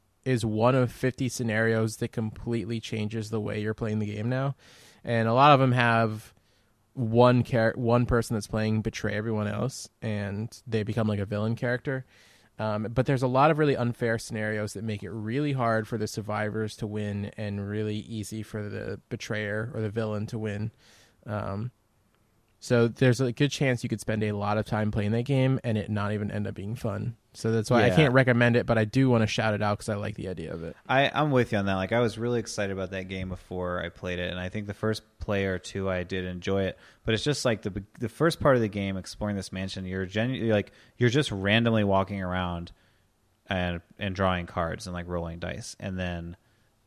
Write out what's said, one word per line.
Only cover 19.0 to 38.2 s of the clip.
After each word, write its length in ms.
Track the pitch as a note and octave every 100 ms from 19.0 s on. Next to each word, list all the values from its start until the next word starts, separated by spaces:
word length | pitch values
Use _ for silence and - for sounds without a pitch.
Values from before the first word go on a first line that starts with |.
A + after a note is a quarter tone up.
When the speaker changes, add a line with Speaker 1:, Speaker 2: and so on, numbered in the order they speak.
| -
Speaker 1:
betrayer 640 | A#2 - G#2+ G#2 G#2+ A2
or 60 | A2+
the 100 | G#2+
villain 360 | A2 A2 G#2 G#2+
to 100 | A2+
win. 320 | A2 G#2 A2 - _ - _ _ -
Um, 460 | G#2 - G2 B2 - _ _ _ _ _ _ _ _
so 260 | - A#2+ A#2
there's 320 | - C3 A#2+
a 120 | C3
good 180 | A#2 C#3+
chance 320 | - C#3 B2
you 60 | A#2
could 100 | G#2+
spend 220 | - G#2+
a 100 | G#2+
lot 240 | G#2 G2+ G#2+
of 80 | G#2+
time 260 | G#2+ G#2+
playing 180 | A2 G#2
that 140 | A#2
game 340 | B2 C3+ C3 C3
and 120 | A#2+ G#2+
it 140 | G2
not 220 | G#2 G#2
even 180 | G#2+ G#2
end 160 | G#2 G2+
up 80 |
being 220 | F#2+ G2 A#2+
fun. 400 | A#2 G2+ A#2 A#2 _ -
So 140 | A#2
that's 180 | A2+ G#2+
why 140 | A#2+
I 40 | A#2+
Speaker 2:
Yeah. 80 | D#3+
Speaker 1:
can't 180 | D3
recommend 400 | B2+ B2+ A#2+ A#2+
it, 100 | A#2+
but 140 | - A2+
I 60 |
do 260 | G#2+ C3 C3
wanna 160 | A#2 G#2+
shout 280 | - A2
it 60 | G#2
out 140 | G#2 G2+
'cause 80 | -
I 80 | G#2
like 180 | G#2
the 140 | G#2+ F#2
idea 240 | F2 D#2+
of 80 | E2
it. 140 | E2 - -
Speaker 2:
I, 220 | C3 C#3
I'm 200 | - D3+
with 180 | B2+ A#2
you 80 | G#2+
on 80 | G2
that. 80 |
Like, 160 | F#2+ F#2+
I 80 | A#2
was 180 | A#2 G#2
really 220 | A#2+ A#2+
excited 340 | G#2+ - G2+
about 200 | F#2+ F#2
that 160 | F#2+ F#2
game 200 | F#2+ F#2
before 540 | F2+ - F#2 F2+ F2+
I 60 | E2+
played 320 | - F2+ F2
it, 100 | F2+
and 80 | F2+
I 100 | F#2
think 180 | A2 G2+
the 40 |
first 300 | G#2 A2 A2 - -
play 280 | - G2+ G2
or 120 | F2+
two 320 | - G2 F#2+
I 140 | F#2
did 200 | F2 F#2+
enjoy 380 | F#2 F2+ F2+ G2
it. 160 | F#2+ - - _
But 80 | -
it's 100 | A2
just, 200 | - C#3
like, 180 | B2+ G#2+
the 100 | G#2
be-, 100 | G2 F#2+ -
the 100 | A#2+
first 300 | -